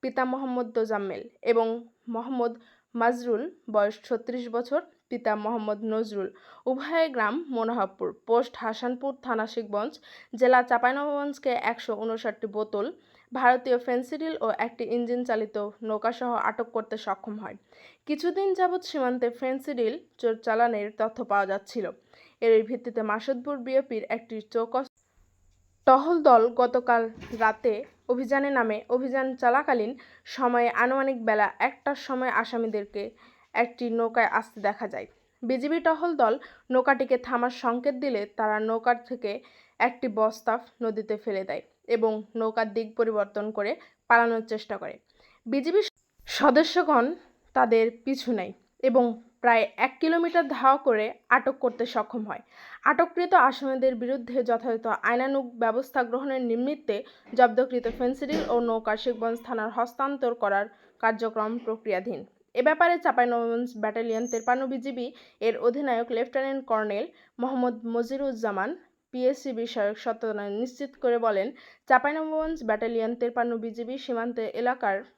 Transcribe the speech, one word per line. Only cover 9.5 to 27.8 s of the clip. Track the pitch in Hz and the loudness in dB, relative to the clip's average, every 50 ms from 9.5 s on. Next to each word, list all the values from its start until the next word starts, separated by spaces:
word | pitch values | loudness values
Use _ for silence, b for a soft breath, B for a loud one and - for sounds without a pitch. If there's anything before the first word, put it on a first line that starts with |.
| 220 233 226 202 202 208 214 285 - - B B B B B B B | -6 -8 -8 -4 -4 -4 -4 -4 -8 -12 B B B B B B B
জেলা | 220 254 247 254 247 247 | 2 4 6 6 6 6
চাঁপাইনবাবগঞ্জকে | 247 254 233 240 247 262 285 285 294 285 285 285 285 277 - - 269 247 - - | 4 0 2 2 2 0 0 -2 -4 -2 -2 -4 -4 -6 -4 -2 -2 -2 0 -2
একশো | 214 233 233 - - 220 | -2 -4 -4 -6 -8 -6
ঊনষাটটি | 202 220 226 226 226 - 226 208 214 - | -4 -4 -6 -6 -4 -4 -6 -6 -6 -10
বোতল | 214 196 214 214 214 - 208 202 277 370 b b b b b b b - | -8 -4 -6 -6 -4 -4 -4 -4 -4 -8 b b b b b b b -6
ভারতীয় | 254 262 247 254 254 247 262 247 247 | 2 4 4 4 4 2 0 0 0
ফেন্সিডিল | 247 - 247 247 254 254 311 294 320 320 320 - | 0 0 -2 -2 -2 -4 -6 -6 -6 -6 -4 -4
ও | - 220 214 - | -2 -2 -2 -2
একটি | 220 233 226 - 240 | -4 -6 -6 -8 -6
ইঞ্জিন | - 233 240 240 233 247 247 247 | -2 -2 -2 -2 -2 -2 -4 -2
চালিত | 247 233 220 214 214 - 208 208 208 208 _ 233 | -2 -2 -2 -2 -4 -4 -6 -6 -6 -8 _ -6
নৌকাসহ | 220 214 214 214 226 240 - 254 247 233 | -4 -4 -2 -2 -4 -4 -2 -4 -4 -2
আটক | 220 - - 214 - 233 226 | -2 -2 -2 -2 -4 -8 -6
করতে | - 226 220 226 226 220 | -6 -6 -6 -6 -10 -8
সক্ষম | - 214 196 196 - - 208 214 | -6 -6 -6 -6 -6 -12 -12 -12
হয়। | 214 113 - 202 _ b b b b b b b b | -12 -14 -16 -16 _ b b b b b b b b
কিছুদিন | - 302 294 311 349 - 381 392 392 370 | -6 -6 -4 -2 -4 -2 0 0 0 2
যাবৎ | 359 370 359 359 359 359 | 2 2 0 0 -2 -6
সীমান্তে | - - 285 262 247 247 254 247 240 | -6 -4 -2 -2 -2 0 0 -2 -2
ফেন্সিডিল | 233 240 269 262 262 269 269 302 285 240 233 220 247 339 - _ _ _ | -2 -4 -4 -4 -4 -4 -6 -6 -4 -2 -2 -2 -2 -4 -12 _ _ _
চোর | - 233 226 | -2 -2 -2
চালানের | 226 226 - 220 226 233 240 233 214 208 208 214 - | -2 -2 -2 2 2 2 2 2 -2 -6 -8 -4 -4
তথ্য | 220 226 220 - 226 | -4 -4 -4 -8 -4
পাওয়া | 214 202 202 196 | 0 0 0 0
যাচ্ছিল। | 190 196 202 202 - - 240 190 165 - _ b b b b b b b b 220 | 0 -2 -6 -6 -8 -8 -6 -6 -6 -8 _ b b b b b b b b 4
এরই | 226 226 220 220 | 6 6 6 4
ভিত্তিতে | 220 254 240 247 247 220 233 220 | 2 -6 -6 -8 -6 -4 -4 -2
মাসুদপুর | 214 208 220 220 - 269 247 247 285 285 269 | -2 -2 -4 -2 -4 -4 -4 -2 -6 -6 -6
বিওপির | 240 247 262 269 269 269 240 220 202 - | -6 0 0 0 0 0 -6 -6 -4 -4
একটি | - 226 226 _ 226 214 208 _ | -6 -6 -6 _ -12 -12 -12 _
চৌকস | - 233 226 233 226 247 277 269 _ _ _ _ _ _ _ _ _ _ _ _ _ _ _ _ _ _ _ | -2 -2 -2 0 -2 -4 -4 -4 _ _ _ _ _ _ _ _ _ _ _ _ _ _ _ _ _ _ _
টহল | - 262 269 277 320 349 339 294 | 8 8 8 8 4 2 6 8
দল | 302 247 233 220 247 | 10 10 10 8 6
গতকাল | 233 233 247 240 247 254 247 247 240 233 226 226 220 - - - - 220 | 4 2 2 4 4 0 2 4 2 2 2 0 -6 -12 -14 -12 -4 2
রাতে | 226 220 220 - - 247 214 208 | 2 2 2 2 0 0 0 0